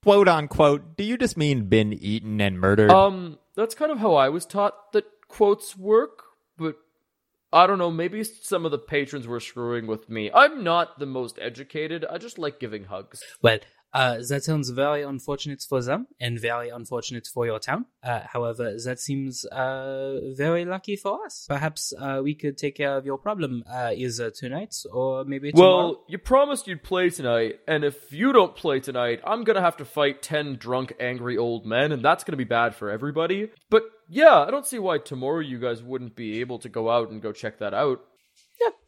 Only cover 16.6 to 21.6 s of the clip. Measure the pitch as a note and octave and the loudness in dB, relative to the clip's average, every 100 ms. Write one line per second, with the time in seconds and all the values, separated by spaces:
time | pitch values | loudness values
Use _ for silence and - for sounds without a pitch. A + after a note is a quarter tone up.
16.6 | A#2+ A#2+ A2+ A#2+ A2 B2 - - A#2 A2 | -6 -12 -8 -8 -8 -12 -12 -4 -4 -4
17.6 | - D3+ B3 _ B2+ A#2 - B2 A#2 A2+ | -4 -6 -6 _ -6 -6 -4 -4 -4 -4
18.6 | A#2 G#2+ A#2+ B2+ - C#3 C3+ B2 - C3 | -6 -6 -8 -8 -6 -6 -6 -8 -10 -6
19.6 | C3 C3+ C3+ C3+ C3+ C3+ - C3 D3 E3+ | -4 -4 -8 -8 -6 -6 -8 -4 0 0
20.6 | F3 F#3 - G3+ G3+ A#3 G#4 - - C#3+ | -2 -8 -6 -6 -4 -6 -8 -14 -6 -4